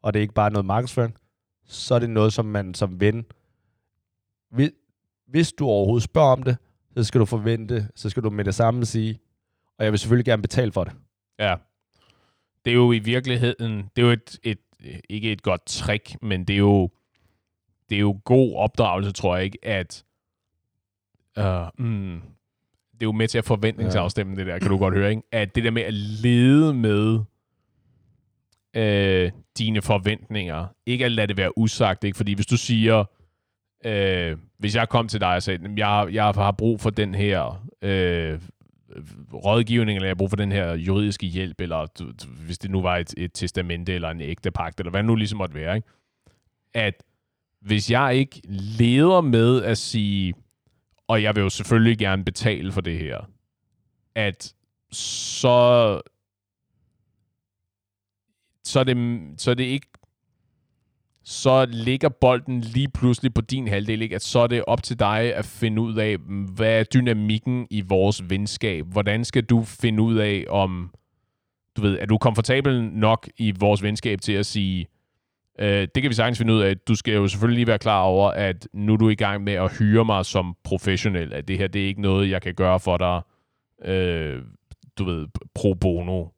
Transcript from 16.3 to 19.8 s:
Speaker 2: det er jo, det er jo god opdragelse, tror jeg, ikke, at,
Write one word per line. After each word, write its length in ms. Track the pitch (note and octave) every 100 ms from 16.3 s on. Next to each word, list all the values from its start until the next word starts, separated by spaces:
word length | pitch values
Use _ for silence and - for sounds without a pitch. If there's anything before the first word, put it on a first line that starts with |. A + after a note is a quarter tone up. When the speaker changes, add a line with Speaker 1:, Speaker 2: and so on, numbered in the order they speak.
| F#2
Speaker 2:
det 100 | F2+
er 40 | G2+
jo, 320 | G2+ G2+ F2+ _ _ _ _ _ _ _ _ _ _
det 60 | G2+
er 40 |
jo 200 | G#2 G2
god 300 | - B2+ B2+ -
opdragelse, 560 | A2 - A2 F2 G2+
tror 240 | F#2 F#2+ F2+
jeg, 80 |
ikke, 140 | F#2+ G2
at, 420 | G#2+ G2+